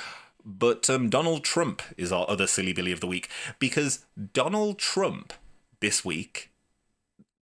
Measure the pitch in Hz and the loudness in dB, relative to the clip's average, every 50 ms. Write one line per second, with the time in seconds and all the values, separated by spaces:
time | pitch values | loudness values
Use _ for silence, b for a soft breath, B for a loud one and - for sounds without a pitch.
0 | B B B B B B B B - 107 95 95 120 120 117 - - - 131 131 | B B B B B B B B -18 -16 -2 2 4 4 4 4 2 2 2 2
1 | 123 110 104 135 165 165 165 147 - - - 170 170 127 95 - - - - - | 2 4 4 4 4 2 2 0 0 0 2 2 2 0 -2 -6 -10 -12 -8 -6
2 | 90 87 92 87 90 - 101 92 98 92 - - 92 92 87 90 90 90 90 82 | -2 0 2 2 2 2 2 2 2 2 2 2 0 0 -2 -2 -2 -2 -2 -2
3 | - 90 90 90 - - B B B B B B 131 127 - 151 147 135 - - | -2 -4 -4 -4 -6 -8 B B B B B B -2 0 2 2 0 0 0 -4
4 | - _ _ - 104 98 - 135 131 160 196 214 214 208 196 - - - - 190 | -6 _ _ -12 -12 -2 0 0 2 2 2 2 0 0 0 0 -2 0 2 2
5 | 196 147 - - 50 - - - - - - _ _ _ _ _ - 104 - - | 0 0 0 -4 -10 -16 -18 -20 -20 -20 -20 _ _ _ _ _ 0 2 2 2
6 | - 92 78 82 101 - - - - - _ _ _ _ _ _ _ _ _ _ | 0 0 -2 -2 -4 -6 -8 -12 -12 -12 _ _ _ _ _ _ _ _ _ _
7 | _ _ _ _ _ _ _ _ _ _ | _ _ _ _ _ _ _ _ _ _